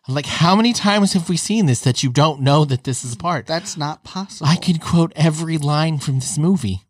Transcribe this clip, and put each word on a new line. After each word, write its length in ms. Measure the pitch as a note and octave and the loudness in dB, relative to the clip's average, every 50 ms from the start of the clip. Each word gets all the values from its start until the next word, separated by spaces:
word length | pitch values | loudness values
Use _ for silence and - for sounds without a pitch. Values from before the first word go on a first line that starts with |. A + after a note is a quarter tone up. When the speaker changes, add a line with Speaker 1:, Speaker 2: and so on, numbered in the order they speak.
| _ | _
Speaker 1:
I'm 80 | - C3 | -6 -4
like, 120 | D3 C#3 | -4 -4
"How 280 | - - - D#3+ F3 F#3 | -4 -2 2 4 4 4
many 180 | G#3+ A3+ A#3+ | 4 4 2
times 420 | A#3 - - G3+ G3+ G#3+ G3+ G3 - | 0 0 2 2 2 4 2 2 2
have 140 | F#3 E3+ - | 0 -2 -2
we 80 | F3 | -4
seen 300 | D#3+ - - G#3 A3+ G3+ | -4 -2 -2 0 2 2
this 140 | C#3+ A#2+ - | 2 2 2
that 240 | - C3 A#2+ - - | 0 0 0 0 -2
you 60 | C3 | 0
don't 320 | B2 C#3+ D3 D#3+ D3 C#3+ | 2 2 2 2 2 0
know 220 | C3 C#3 C#3+ D#3 D3+ | 2 4 4 4 4
that 180 | C#3 C3 B2 - | 2 0 -4 -4
this 200 | C#3 B2+ - - | -4 -6 -6 -6
is 100 | B2 A#2+ | -10 -10
a 20 | |
part?" 300 | G#2 F2 - E3+ D3 - | -8 -6 -4 -4 -4 -4
Speaker 2:
That's 300 | - D#3+ E3+ - - - | -4 -6 -6 -6 -8 -8
not 280 | E3 D3 D3 D#3 - - | -6 -6 -6 -8 -10 -14
possible. 420 | - - F#3 G3 - - - D#3 C#3+ | -14 -10 -10 -10 -10 -10 -4 0 0
Speaker 1:
I 60 | E3 | 0
can 220 | E3+ - F#3 E3+ D#3+ | 0 0 -2 -2 -2
quote 340 | - - - E3+ E3 D#3+ - | -2 0 2 2 2 2 0
every 420 | - D#3 E3 D3+ D#3 E3 D#3+ E3 D#3 | 0 0 2 0 0 -4 -4 -4 -2
line 400 | C#3+ C#3+ D3 D3+ D#3+ D#3+ D#3+ C#3+ | -2 0 0 0 0 0 -2 -2
from 180 | - D3 C3+ C3 | -2 -2 -2 -2
this 180 | B2+ - - D3+ | -2 -4 -2 0
movie 440 | D3+ F3 G3 E3+ A#2+ G2 F#2+ G2 - - | 2 2 2 2 0 -2 -4 -6 -8 -6